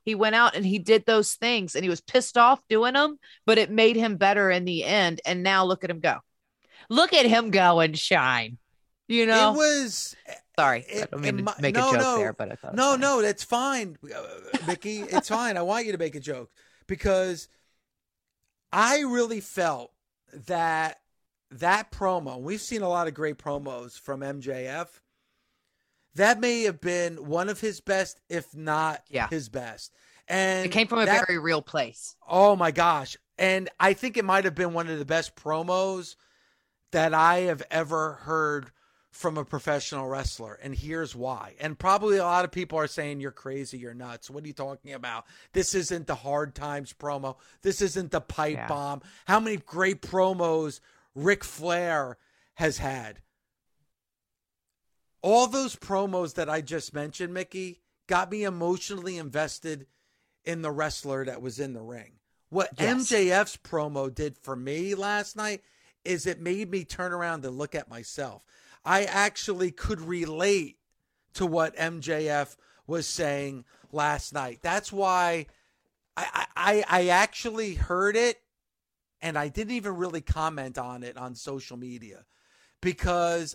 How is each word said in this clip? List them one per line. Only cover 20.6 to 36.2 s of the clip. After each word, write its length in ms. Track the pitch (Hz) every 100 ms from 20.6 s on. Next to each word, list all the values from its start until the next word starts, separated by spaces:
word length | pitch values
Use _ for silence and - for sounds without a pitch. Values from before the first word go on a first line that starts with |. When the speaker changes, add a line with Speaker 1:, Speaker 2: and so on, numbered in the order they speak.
| 165 160 160 - _ _ _ _ _
Speaker 2:
that 400 | 131 170 208 214
promo, 480 | - 196 180 151 127
we've 220 | 139 208
seen 200 | - 226
a 80 | 185
lot 180 | 175 165
of 60 |
great 240 | 135 151 147
promos 600 | 151 143 139 123 123 -
from 240 | - 135
M 160 | 139 139
J 280 | 127 131 127
F. 340 | 151 170 _ _ _ _ _ _ _ _ _ _ _ _ 151
That 240 | 208 226
may 240 | 240 240
have 180 | 214 160
been 460 | 180 175 170 160 143
one 220 | 170 196
of 120 | 202
his 180 | 220 180
best, 400 | - 190 185 - -
if 240 | 170 - 147
not 480 | 156 151 156 147 _
Speaker 1:
Yeah. 200 | 131 107
Speaker 2:
his 200 | 160 117
best. 440 | 131 120 104 - _ _ _ -
And 380 | 185 190 185 185
Speaker 1:
It 60 |
came 160 | 196 220
from 120 | 233
a 60 | 196
Speaker 2:
that 200 | 220 185
Speaker 1:
very 140 | 175
real 220 | 160 156
place. 540 | - 156 120 - - - -
Speaker 2:
Oh 280 | 180 202 196
my 160 | 170
gosh. 460 | 151 170 151 131 - _ -
And 320 | 190 190 180 -
I 140 | 190
think 220 | 190 254 220
it 80 | 190
might 200 | 190 185
have 100 | 156
been 180 | 175
one 160 | 170 170
of 100 | 156
the 60 | 143
best 300 | 165 156 -
promos 800 | 151 156 175 185 190 185 175 -